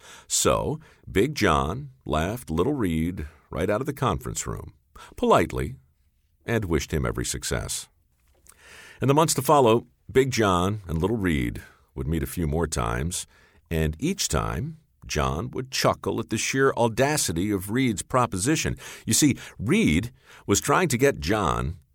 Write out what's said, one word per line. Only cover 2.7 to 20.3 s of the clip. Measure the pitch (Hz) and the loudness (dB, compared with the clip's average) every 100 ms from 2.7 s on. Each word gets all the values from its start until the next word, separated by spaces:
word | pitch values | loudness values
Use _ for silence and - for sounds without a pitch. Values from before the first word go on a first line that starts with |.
Reed | 147 95 80 82 90 76 - - | 0 0 0 -2 -4 -10 -14 -12
right | - 95 | -4 -2
out | 104 | -2
of | 131 | -4
the | |
conference | 131 127 73 64 55 60 | -4 -2 -2 -4 -8 -8
room, | 50 - - _ - - - | -8 -10 -18 _ -20 -20 -4
politely, | 240 165 85 64 69 - _ _ _ _ _ _ - | 2 4 2 -2 -6 -8 _ _ _ _ _ _ -4
and | 113 98 | -2 0
wished | 76 - | -2 0
him | 78 | -2
every | 62 55 | -2 -2
success. | 60 - - 64 52 - - _ _ _ _ _ _ - - - - - | -4 -6 -4 -4 -4 -8 -10 _ _ _ _ _ _ -20 -20 -20 -18 -2
In | 123 | 2
the | |
months | 147 160 | 4 4
to | - | 2
follow, | 131 147 120 117 - _ - | 4 6 6 4 2 _ -2
Big | 131 135 | 2 2
John | 110 101 90 92 107 90 | 2 4 4 2 -2 -4
and | 80 | -2
little | 92 117 | 0 0
Reed | 92 73 58 53 - _ _ - | 0 0 0 -6 -14 _ _ -8
would | 65 | -4
meet | 82 | -2
a | 67 | -2
few | - 78 | -2 -2
more | 80 80 | 0 0
times, | 76 57 60 80 - - _ _ _ - | -2 -2 -2 -4 -6 -10 _ _ _ -6
and | 101 78 78 | 0 0 0
each | 151 202 - | -4 -2 -2
time, | 69 55 64 151 160 _ _ | -2 -2 -4 -6 -10 _ _
John | - - 67 73 123 | -6 -2 0 -2 -6
would | 131 127 | -8 -8
chuckle | - 127 87 - 107 | -2 0 0 -2 -4
at | 113 | -4
the | 110 | -4
sheer | - 135 135 - | -2 2 2 2
audacity | 117 110 135 151 - 82 101 | 0 2 0 2 -2 -2 0
of | 98 98 | -2 -2
Reed's | 120 131 95 | -2 0 -2
proposition. | - 127 120 95 113 165 - 64 - - - | -2 0 0 0 0 0 -2 -6 -10 -12 -2
You | |
see, | 110 151 - - - | 4 4 2 -6 -8
Reed | 98 208 151 80 120 - _ | 0 2 4 2 0 -10 _